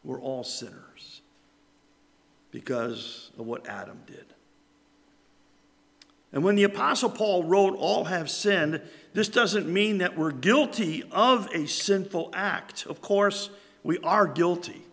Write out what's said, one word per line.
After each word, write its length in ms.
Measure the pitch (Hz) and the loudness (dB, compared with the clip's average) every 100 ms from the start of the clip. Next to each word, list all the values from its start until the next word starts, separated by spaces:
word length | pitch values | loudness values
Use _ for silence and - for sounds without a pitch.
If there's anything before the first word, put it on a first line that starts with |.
We're 160 | - 127 | -10 -8
all 240 | 127 131 | -8 -8
sinners 760 | 117 - 120 - - - - - _ _ _ _ _ _ _ _ _ _ _ _ _ | -8 -10 -12 -18 -20 -20 -20 -20 _ _ _ _ _ _ _ _ _ _ _ _ _
because 800 | 127 - 123 117 110 - - - - | -14 -6 -4 -4 -6 -12 -16 -20 -14
of 60 | |
what 220 | 117 117 - | -10 -10 -10
Adam 340 | 101 101 - - | -12 -14 -18 -20
did. 180 | - - _ _ _ _ _ _ _ _ _ _ _ _ _ _ _ _ _ _ _ _ | -20 -20 _ _ _ _ _ _ _ _ _ _ _ _ _ _ _ _ _ _ _ _
And 100 | 139 | 0
when 120 | 180 | 2
the 100 | 208 | 4
Apostle 460 | 202 202 - - 240 | 4 2 0 2 -2
Paul 340 | - 214 180 | 0 0 0
wrote, 320 | 165 196 196 190 | 2 4 4 2
"All 280 | 170 214 | 0 0
have 260 | 165 180 151 | 0 -4 -4
sinned," 500 | - 208 190 151 156 - - - | -2 2 2 2 -2 -8 -20 -6
this 160 | 196 214 | -2 2
doesn't 420 | 254 220 208 160 | 2 2 2 0
mean 280 | 185 208 202 | 2 2 2
that 180 | 180 160 | 0 0
we're 160 | 156 | -2
guilty 680 | 131 156 269 277 - 175 160 - | 2 4 4 4 0 -4 -4 -4
of 340 | 180 240 247 190 | 2 4 4 0
a 120 | 165 147 | -4 -2
sinful 640 | - - 196 185 175 165 | -2 0 0 0 -6 -6
act. 540 | 175 196 165 - - - | -4 -4 -4 -8 -12 -10
Of 160 | 151 | -12
course, 480 | - 202 202 202 - - - _ | -2 2 2 0 -10 -14 -20 _
we 160 | - 170 | -4 -2
are 280 | 160 208 180 | 2 4 4
guilty. 600 | 139 170 175 - - - | 2 0 0 -6 -16 -20